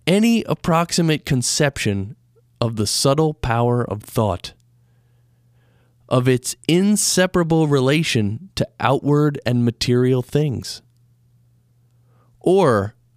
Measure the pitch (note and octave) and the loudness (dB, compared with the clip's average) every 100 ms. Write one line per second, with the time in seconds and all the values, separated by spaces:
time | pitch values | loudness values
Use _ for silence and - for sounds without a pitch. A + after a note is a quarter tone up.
0 | - G3 A#3 A3+ - D3+ - E3 E3+ - | -2 2 2 2 0 -4 0 0 0 0
1 | E3 D3+ - C3 - - D3 - A2 G2 | 0 0 -2 -2 -2 0 0 0 -4 -4
2 | G2 - _ _ _ - A#2 A2 G#2 - | -6 -12 _ _ _ -6 -4 -2 -4 0
3 | C#3 D3 D#3 D3+ B2 A#2 A#2+ A#2+ A2+ G#2 | 0 2 0 -2 -2 0 0 0 -4 -8
4 | - - G#2 F2 - - _ _ _ _ | -6 -2 -2 -2 -8 -20 _ _ _ _
5 | _ _ _ _ _ _ _ _ _ _ | _ _ _ _ _ _ _ _ _ _
6 | - B2+ B2+ B2+ - - - E3+ G3+ G#3 | -2 0 2 0 -2 -8 -2 0 2 0
7 | - - F3+ F3+ D#3+ D#3+ D3+ C#3+ C3 D#3 | 0 0 0 0 0 0 2 2 2 0
8 | D#3+ A#2 G2+ A2+ F#3+ - - - A#2 C#3 | 0 0 -2 -4 -12 -8 -8 -2 -2 0
9 | C#3 D3 D3+ C#3+ A#2+ B2 A#2+ - - B2 | 0 2 0 -2 -2 0 0 -2 0 2
10 | B2+ B2+ - D3 D3+ G2+ - - _ _ | 2 0 0 -2 -2 -4 -10 -16 _ _
11 | _ _ _ _ _ _ _ _ _ _ | _ _ _ _ _ _ _ _ _ _
12 | _ _ _ _ - F#3+ D#3 G#2+ G2+ _ | _ _ _ _ 0 4 4 2 0 _
13 | _ | _